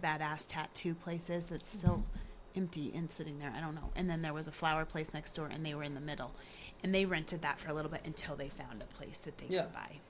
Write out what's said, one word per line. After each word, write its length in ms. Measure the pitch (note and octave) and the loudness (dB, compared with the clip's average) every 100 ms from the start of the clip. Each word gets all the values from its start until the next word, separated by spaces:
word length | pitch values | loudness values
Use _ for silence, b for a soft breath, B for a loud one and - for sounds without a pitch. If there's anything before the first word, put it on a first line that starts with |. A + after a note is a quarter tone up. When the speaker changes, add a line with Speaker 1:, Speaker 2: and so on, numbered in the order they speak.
Speaker 1:
badass 440 | E3 D#3 D3+ D3+ - | 2 2 2 2 0
tattoo 460 | D#3 D#3 - F3 E3+ | 0 -2 -2 -2 -2
place 340 | F3 E3+ E3+ | -2 -4 0
is 160 | F3 E3+ | -2 0
that's 320 | E3+ - G3+ | -4 -6 6
still 200 | E3+ - | 6 6
Speaker 2:
Mm-hmm. 220 | - B B B - F#3+ | 2 B B B -6 0
Speaker 1:
empty 360 | F3 D#3+ C#3+ E3 | 0 0 -2 -2
and 160 | E3 | -2
sitting 280 | - D#3 C#3+ | -4 -4 -4
there. 120 | C#3+ | -4
I 60 | A#2+ | -2
don't 140 | D#3+ D3+ | -2 -2
know. 140 | C#3+ - | -2 2
And 120 | F3+ | 4
then 120 | E3 | 4
there 100 | D#3+ | 2
was 140 | D3+ D#3 | 0 -2
a 40 | |
flower 340 | - D#3+ D#3 D#3 | 2 4 4 2
place 260 | D#3+ D#3 | 0 -2
next 180 | D#3 - | -2 -2
door, 140 | - D3+ | -2 -2
and 180 | D#3 D#3 | -2 -2
they 80 | |
were 100 | D3 | -2
in 120 | D3 C#3 | -2 -4
the 40 | |
middle. 320 | D3+ C#3+ B2 - B B B B | -4 -4 -4 -8 B B B B
And 100 | F#3 F#3+ | 4 6
they 80 | |
rented 380 | F#3+ E3 D#3 E3+ | 6 4 2 0
that 180 | D3+ - | 2 0
for 100 | D#3+ | 0
a 40 | |
little 160 | D3+ D3+ | 0 0
bit 100 | D3+ D#3+ | -2 -4
until 300 | D#3 - C#3+ | -4 -4 -4
they 120 | C#3+ | -6
found 340 | - C3+ G#2+ | -6 -8 -8
a 40 | - | -10
place 320 | - C#3+ - | -10 -6 -6
that 200 | D3+ - | -6 -8
they 80 | - | 0
Speaker 3:
Yeah. 160 | F#3 | 2
Speaker 1:
could 100 | D#3+ | 2
buy. 260 | - - D3+ - | -2 -8 -12 -16